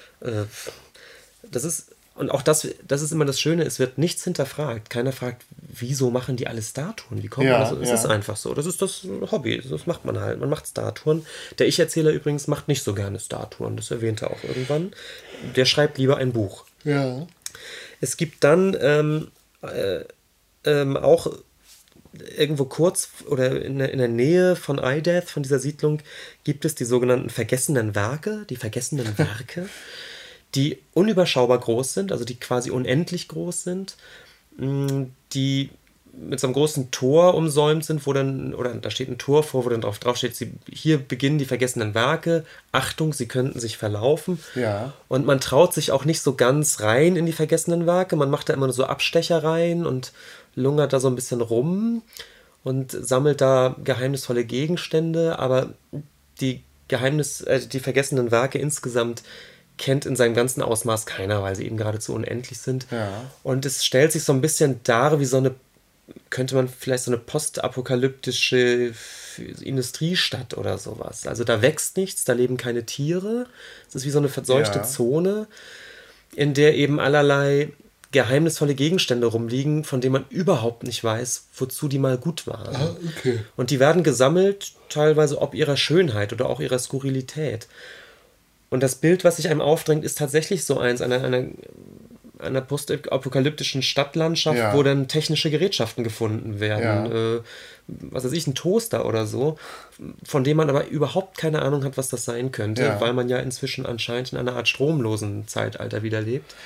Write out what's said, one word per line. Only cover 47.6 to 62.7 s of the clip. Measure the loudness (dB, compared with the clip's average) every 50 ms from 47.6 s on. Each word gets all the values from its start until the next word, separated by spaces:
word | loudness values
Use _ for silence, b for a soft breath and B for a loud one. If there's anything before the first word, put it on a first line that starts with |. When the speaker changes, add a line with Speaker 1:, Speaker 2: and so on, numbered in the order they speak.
| 0 0 0 0 2
Speaker 1:
Werke, | 2 2 2 2 2 2
man | 2 2 2
macht | 0 0 0 -2
da | 0
immer | 0 0
nur | 0 0
so | 0 0
Abstecher | 0 0 -2 -2 0 0 0 2 2 2 2 2
rein | 2 0 2 2 2 0 0 0
und | -2 -2 -4 -6 -8 B B B B B B B B B
lungert | -2 0 2 2 2 2 4 2
da | 2
so | 2 2
ein | 0
bisschen | 0 -4 -4 -2 -2
rum | 0 2 2 2 2 2 0 0 0 0 -2 -2 -6 B B B B B B B B B B B -6
und | -4 -2 -2 -4 -4 -6
sammelt | -6 -2 0 2 4 4 4 4 4
da | 4 6 6 6 4 2 0 -2 -4
geheimnisvolle | -2 -2 0 0 -2 -2 -2 -2 -2 0 0 0
Gegenstände, | 0 -2 -2 0 0 -2 -2 -2 0 0 0 0 0 0 0 0 0 0
aber | 0 0 2 2 2 0 -2 -6 _ _ _ -14 -14 -14 -16 _ _ _ _ _ -4
die | -2 -2 -4 -4 -10 _ _ _ _
Geheimnis-, | -2 -2 0 0 2 2 0 0 -2 -4 -6
äh, | 0 0 0 0 0
die | -2 -6 -6
vergessenen | -4 0 0 2 2 2 2 0 2 4
Werke | 4 4 2 2 0 -2
insgesamt | -2 -2 -4 -4 -4 -2 0 0 0 0 -2 -8 -12 B B B B B B B B B _
kennt | -6 0 0 0 0 0
in | 0 2
seinem | 4 4 4 4
ganzen | 2 2 0 0 -2 0
Ausmaß | 0 0 0 0 0 -2 -2 -2
keiner, | -6 -6 -4 -2 0 0 0 0
weil | -2 -2
sie | -4 -4
eben | -4 -4
geradezu | -4 -2 -2 -4 -4 -4 -6 -4
unendlich | -4 -4 -4 -6 -6 -8 -10 -12
sind. | -10 -6 -4